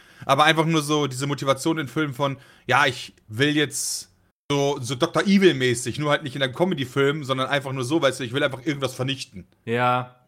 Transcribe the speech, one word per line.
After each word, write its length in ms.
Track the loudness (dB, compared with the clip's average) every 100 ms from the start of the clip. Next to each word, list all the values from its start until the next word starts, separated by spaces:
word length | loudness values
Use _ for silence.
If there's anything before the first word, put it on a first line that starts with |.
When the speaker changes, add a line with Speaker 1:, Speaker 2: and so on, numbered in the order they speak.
| -20 -10 0
Speaker 1:
Aber 160 | 4
einfach 240 | 6 4 2
nur 160 | 2
so 240 | 2 0 0
diese 180 | -2 -4
Motivation 540 | -2 0 0 0 -2
in 80 | -4
Filmen 260 | -4 -4
von, 240 | -2 -4 -4 -12 -12 0
ja, 180 | 2 2
ich 300 | -2 -10 -20 -12
will 280 | 0 0 2
jetzt 540 | -2 -4 -6 -8 -12 _ _ _ -4
so, 260 | 0 0 -2
so 120 | -4
Doktor 300 | -2 0 0 4
Evil-mäßig, 720 | 6 6 6 2 0 -2 -4
nur 140 | 0
halt 100 | 0
nicht 140 | -2 -4
in 80 |
einem 100 | -4
Comedy-Film, 720 | 0 0 0 -2 0 0 0
sondern 240 | -2 -2 0
einfach 240 | -2 -2
nur 120 | -4 -2
so, 140 | 2
weißt 160 | 2 0
du, 40 |
ich 100 | -4
will 100 | -2
einfach 200 | -2 -2
irgendwas 300 | -6 -4 -4
vernichten. 540 | -4 -6 -6 -10 -14 -20 _ -4
Speaker 2:
Ja, 580 | 0 2 0 -4 -12